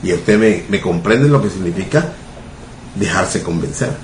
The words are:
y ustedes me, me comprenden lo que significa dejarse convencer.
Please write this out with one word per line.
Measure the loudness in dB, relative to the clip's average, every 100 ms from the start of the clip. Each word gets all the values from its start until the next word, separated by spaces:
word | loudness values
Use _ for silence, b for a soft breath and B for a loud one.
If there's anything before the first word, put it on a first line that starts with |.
y | 0
ustedes | -2 4 4
me, | 6 2 0
me | -2
comprenden | 0 0 2 4 6
lo | 4
que | 2
significa | -2 -2 -2 0 0 0 -8 -16 -16 -16 -16 -18 -16 -12
dejarse | -4 -2 0 0 -2
convencer. | -2 -2 -2 -4 -4 -4